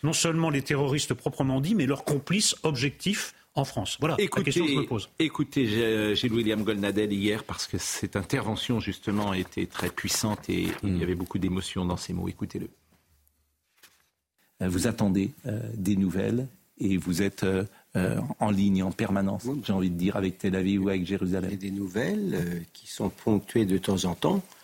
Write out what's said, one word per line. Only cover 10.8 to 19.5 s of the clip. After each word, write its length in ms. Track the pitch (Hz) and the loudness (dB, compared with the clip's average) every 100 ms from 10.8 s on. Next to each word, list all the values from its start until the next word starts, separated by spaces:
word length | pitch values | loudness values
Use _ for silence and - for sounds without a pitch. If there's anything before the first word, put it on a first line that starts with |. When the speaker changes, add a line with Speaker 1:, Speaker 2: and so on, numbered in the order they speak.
Speaker 2:
il 140 | 101 90 | -2 0
y 20 | |
Speaker 3:
Mm. 40 | |
Speaker 2:
avait 120 | 87 90 | 0 -2
beaucoup 240 | 90 - | -2 -2
d'émotion 460 | 90 90 - - 90 | 0 -2 -4 -2 -2
dans 100 | 90 | -2
ces 140 | - | -4
mots. 160 | 90 90 | -4 -4
Écoutez-le. 400 | 87 - - - - _ _ _ _ _ _ _ _ _ _ - _ _ _ _ _ _ _ | -6 -8 -6 -10 -14 _ _ _ _ _ _ _ _ _ _ -20 _ _ _ _ _ _ _
Euh, 80 | 92 | 0
vous 180 | 90 117 | 2 0
attendez, 440 | 113 104 95 98 - - | 2 4 4 2 -2 -6
euh, 120 | 107 113 113 | -4 -6 -4
des 200 | 95 98 | 2 4
nouvelles 500 | 95 87 107 117 131 - _ _ | 2 2 0 0 -2 -10 _ _
et 180 | 98 95 | 0 2
vous 240 | 85 85 | 2 0
êtes, 220 | 98 - | 0 0
euh, 200 | 98 95 107 - _ 92 | 0 2 0 -8 _ 0
euh, 240 | 90 - 139 - | 0 0 -2 -2
en 120 | 110 | 2
ligne 320 | 101 101 95 | 4 4 4
en 80 | 92 | 2
permanence, 520 | 92 113 98 98 98 | -2 0 0 0 -2
Speaker 4:
Oui. 160 | 117 | -4